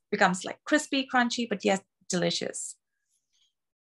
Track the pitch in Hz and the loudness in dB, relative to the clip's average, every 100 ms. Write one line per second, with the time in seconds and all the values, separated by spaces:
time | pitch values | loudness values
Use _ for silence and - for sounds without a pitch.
0 | - 202 202 185 - - - 302 - 277 | -4 2 2 2 -6 -8 0 0 2 -4
1 | 262 254 240 - 233 196 202 190 - _ | 0 2 2 0 -4 -2 0 0 -2 _
2 | - 180 170 - - - - - _ _ | -4 0 0 -2 -4 -8 -10 -14 _ _
3 | _ _ _ _ _ _ _ _ | _ _ _ _ _ _ _ _